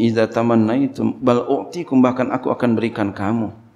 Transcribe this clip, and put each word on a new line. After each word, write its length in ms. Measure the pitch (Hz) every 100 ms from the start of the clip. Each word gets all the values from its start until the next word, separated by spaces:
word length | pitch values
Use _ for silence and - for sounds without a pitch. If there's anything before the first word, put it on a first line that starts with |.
| 117
idza 240 | 113 110
tamannaitum." 880 | 117 117 117 107 123 135 131 113 -
"Bal 240 | 123 120 -
u'tikum," 560 | 139 - 175 165 131 127
bahkan 240 | 127 123
aku 240 | - 131
akan 240 | 120 123 110
berikan 320 | 113 113 101
kamu. 400 | 95 101 117 107 - -